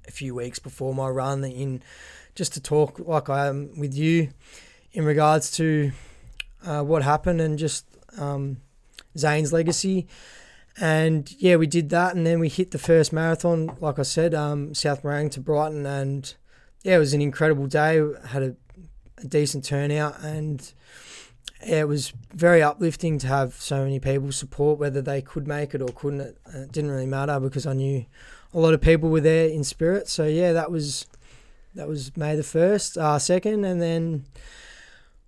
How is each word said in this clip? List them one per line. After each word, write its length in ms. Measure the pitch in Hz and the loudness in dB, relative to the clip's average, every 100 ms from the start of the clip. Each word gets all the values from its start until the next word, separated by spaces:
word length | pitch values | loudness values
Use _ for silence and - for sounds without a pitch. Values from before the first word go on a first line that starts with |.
| - | -18
a 40 | |
few 220 | - 135 | -12 -8
weeks 260 | 120 123 - | -8 -8 -10
before 360 | 123 - 135 131 | -14 -8 -6 -4
my 140 | 131 | -4
run 340 | 131 131 139 | -4 -2 -4
in, 400 | 135 127 139 127 - - - - - - | -6 -6 -6 -8 -12 -20 -20 -20 -18 -8
just 180 | 156 | -8
to 80 | 139 | -8
talk 380 | - 151 151 - | 0 2 2 -2
like 300 | 170 151 143 | -4 -2 0
I 180 | 139 143 | -2 -2
am 300 | 139 143 151 | -4 -8 -8
with 160 | 143 | -6
you 360 | 139 160 165 143 - - - - _ _ | -2 2 2 0 -6 -20 -20 -20 _ _
in 120 | 170 151 | -2 0
regards 460 | 147 151 156 - - | 4 4 4 0 -2
to, 340 | 160 151 143 - - - - - - - 180 | 0 2 0 -4 -14 -20 -18 -16 -18 -14 -6
uh, 160 | 147 | -4
what 200 | 143 160 | 0 2
happened 380 | 139 156 185 165 | 4 2 2 0
and 180 | 160 151 | 0 0
just, 260 | 156 - - - - 185 | -2 -4 -10 -20 -20 -8
um, 400 | 143 139 139 131 - _ _ - - 151 | -6 -4 -6 -8 -14 _ _ -20 -16 -2
Zane's 360 | 151 151 151 | 0 0 2
legacy. 540 | 165 165 165 190 185 175 - - - - - - - | 0 2 0 0 -2 -4 -12 -20 -20 -20 -20 -20 -4
And, 520 | 160 156 160 156 139 - | 0 2 2 0 -2 2
yeah, 200 | 185 165 | 4 6
we 100 | 156 | 4
did 220 | 170 147 | 0 2
that, 260 | 175 180 180 | 2 2 2
and 100 | 165 | 2
then 140 | 170 | 2
we 100 | 156 | 2
hit 220 | - 180 | 0 -4
the 80 | 151 | -4
first 340 | - 165 147 | 4 4 4
marathon, 640 | 160 165 160 175 165 156 - | 2 0 2 2 0 -2 -4
like 200 | 156 139 | -4 -2
I 40 | |
said, 300 | 131 160 165 | -2 0 0
um, 400 | 156 147 147 147 | 0 -2 -4 -4
South 300 | 147 151 139 | -4 -2 -2
Morang 260 | 147 147 151 | -2 -2 -4
to 80 | 139 | -4
Brighton, 460 | 131 147 156 151 139 | -2 0 0 -4 -4
and, 480 | 139 135 139 131 - _ - _ _ | -4 -4 -4 -8 -16 _ -20 _ _
yeah, 140 | 190 180 | 4 4
it 40 | |
was 140 | 139 | 4
an 80 | 147 | 2
incredible 460 | 147 - 156 139 139 | 0 2 2 2 0
day. 340 | 151 156 160 151 - 117 | 2 4 4 2 -4 -8
Had 160 | 135 | -4
a, 140 | 131 - - 190 160 - - - | -4 -6 -18 -20 -20 -20 -20 -16
a 80 | 139 | -2
decent 360 | 151 147 139 - | 0 0 -4 -4
turnout, 540 | 143 143 151 147 - | -2 -2 -2 -2 -6
and, 500 | 151 156 151 143 - - - - - - - - - - 214 | -10 -8 -6 -8 -10 -20 -20 -20 -20 -20 -20 -20 -18 -14 -2
yeah, 160 | 156 | 0
it 60 | 151 | 2
was 240 | 147 - - - | -2 -4 -12 -16
very 300 | 160 170 170 | 2 6 8
uplifting 560 | 147 147 170 - 170 147 | 6 2 -2 0 -2 -2
to 80 | 131 | 0
have 260 | 139 127 | 0 -2
so 300 | - - 139 | -6 -4 -2
many 160 | 135 139 | -2 -2
people 320 | 135 139 139 | -2 -2 -2
support, 480 | - 139 - 147 147 | -6 -8 0 0 2
whether 200 | 143 139 | -2 -2
they 200 | 135 139 | -4 -6
could 260 | 135 151 143 | -6 -8 -6
make 280 | 147 147 131 | -6 -4 -6
it 60 | |
or 60 | 127 | -6
couldn't. 320 | - 143 139 | -6 -6 -6
It, 160 | 131 - - | -10 -16 -16
it 200 | 147 135 | -16 -8
didn't 180 | 156 147 | -6 -4
really 160 | 135 131 | -4 -4
matter 340 | 135 143 139 | -2 -2 -2
because 280 | 135 135 139 | -2 -4 -4
I 60 | |
knew 320 | 135 139 135 - - - - - | -2 -2 -2 -6 -16 -20 -20 -6
a 80 | 170 | 2
lot 140 | 160 | 4
of 80 | 156 | 6
people 280 | 160 160 160 | 6 6 4
were 100 | 160 | 4
there 260 | 156 160 160 | 4 4 4
in 160 | 156 | 0
spirit. 440 | 139 - 165 196 - | -4 0 0 0 -2
So, 160 | - 156 | -2 0
yeah, 280 | 160 180 | 2 2
that 180 | 165 156 | 2 0
was, 340 | 165 147 135 - - - - - - - 190 | -4 -4 -6 -10 -20 -20 -20 -20 -20 -20 -12
that 120 | 147 | -8
was 300 | 151 131 165 | -8 -8 -6
May 180 | 151 156 | -2 -2
the 60 | |
first, 540 | - 160 185 208 - 165 | 0 2 4 2 -2 -2
uh, 220 | 151 147 | 0 2
second, 440 | - 180 214 214 | 2 2 2 0
and 160 | 190 175 | 0 0
then, 460 | 165 165 165 151 139 - - - - - - - - _ | 0 0 -2 -4 -8 -18 -20 -20 -20 -20 -20 -20 -20 _